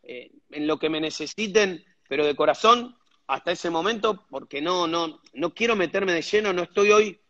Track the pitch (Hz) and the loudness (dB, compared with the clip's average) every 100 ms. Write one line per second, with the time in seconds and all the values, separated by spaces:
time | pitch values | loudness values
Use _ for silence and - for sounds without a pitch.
0 | - 123 - _ _ 147 151 151 156 156 | -16 -18 -18 _ _ -6 -4 -2 -2 -2
1 | 156 - - - 214 196 202 170 _ _ | -6 -6 -10 -6 0 2 2 -2 _ _
2 | _ 135 147 139 151 - 220 240 240 _ | _ 0 0 2 2 4 4 4 2 _
3 | _ _ - 135 - 175 175 165 185 226 | _ _ -6 -4 -4 -4 -2 -2 -2 0
4 | 220 208 _ 135 - 143 160 180 170 170 | -2 -4 _ -14 -10 -6 -2 0 0 -2
5 | 165 147 _ - 160 - 233 220 170 196 | -4 -8 _ -6 -6 -2 0 2 0 0
6 | 196 170 - 208 208 180 175 - 208 208 | 0 -2 0 0 0 -2 -2 2 6 6
7 | 214 175 | 4 -4